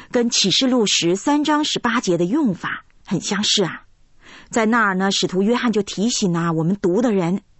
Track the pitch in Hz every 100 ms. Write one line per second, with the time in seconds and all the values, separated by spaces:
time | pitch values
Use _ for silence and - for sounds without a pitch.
0 | - 247 240 - 196 - 262 247 202 -
1 | 165 190 - 294 294 302 302 175 233 226
2 | 220 170 175 269 277 170 147 - - _
3 | - 175 - 196 208 - 170 131 - _
4 | _ - - - - 247 220 240 208 185
5 | 196 190 175 180 202 240 247 208 202 -
6 | 220 - 202 170 170 160 160 202 180 185
7 | 254 196 170 202 -